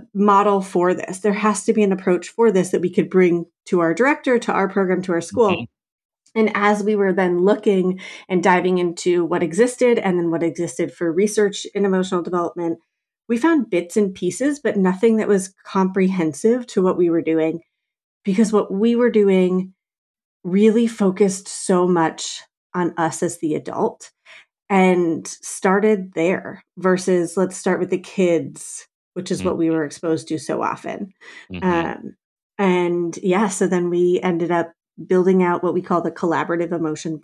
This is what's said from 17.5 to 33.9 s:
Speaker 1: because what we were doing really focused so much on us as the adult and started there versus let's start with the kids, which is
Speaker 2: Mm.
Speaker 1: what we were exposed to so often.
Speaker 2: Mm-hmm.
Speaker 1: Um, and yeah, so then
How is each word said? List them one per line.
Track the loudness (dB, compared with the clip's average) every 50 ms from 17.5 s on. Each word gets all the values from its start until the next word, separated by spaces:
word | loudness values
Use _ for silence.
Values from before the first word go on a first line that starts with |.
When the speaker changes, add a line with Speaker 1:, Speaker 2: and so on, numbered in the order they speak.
| -2 -6 -10 _ _ _ _ _ _ _ _ _ _ _
Speaker 1:
because | _ -2 2 2 2 4
what | 2 0 0 0
we | -2 0 2 2 2
were | 4 2 4
doing | 4 4 4 6 4 4 4 4 2 0 -2 -4 -12 _ _ _ _ _ _ _ _ _ _ _ _ _ _
really | -2 2 4 4 6 4 4 0
focused | 0 0 0 0 0 2 2 2 0 0 -4 -10 -14
so | -14 -10 -2 0 2 2 4 2
much | 2 2 2 0 -2 -6 -10 -12 -12 -14 -16 _ _ _ _ _ -6
on | -4 -4 -4 -2 -2
us | -2 -2 -2 -4
as | -4 -6 -4 -6
the | -4 -4 -4
adult | -4 -6 -8 -4 -4 -4 -4 -4 _ -20 -20 _ _ _ -20 -20 -20 _ _ _ _ _ _
and | 2 4 4 4 4 2 0 0 -2 -4 -8
started | -12 -16 -16 -16 -16 -14 -2 0 2 2 4 2 2 2 0 -2 -8
there | -4 -2 0 0 0 -2 -6 -12 -14 -16 _ _ _
versus | -4 0 0 0 2 2 0 0 2 0 -2 -2
let's | -2 -4 -2 -4
start | -6 -2 -2 -2 -2
with | -2 -4
the | -4 -6
kids, | -6 -8 -2 0 2 2 2 0 -2 -4 -12 -16 -18 -16 -18 -18 -20 _ _ _ _ _ _
which | -12 -6 -6
is | -6 -4
Speaker 2:
Mm. | -2
Speaker 1:
what | -4 -2 0
we | 0 0
were | 0 -2 -2
exposed | -6 -8 -8 -4 -4 -4 -4 -4 -6
to | -8 -8
so | -6 -6 -6 -4
often. | -4 -6 -6 -6 -10 -12 -10 -10 -12 -14 _ _ -20 -20 -20 -20 -18 _
Speaker 2:
Mm-hmm. | -12 -4 -2
Speaker 1:
Um, | 0 0 0 -2 -4 -8 -10 -12 -16 -18 _ _ _ _ _ _ _ _ -2
and | 0 2 2 2 0 0 -2 -2 -4 -4 -6 -4
yeah, | -2 0 0 2 0 -2
so | 0 -2 0
then | 0 0 0 0 0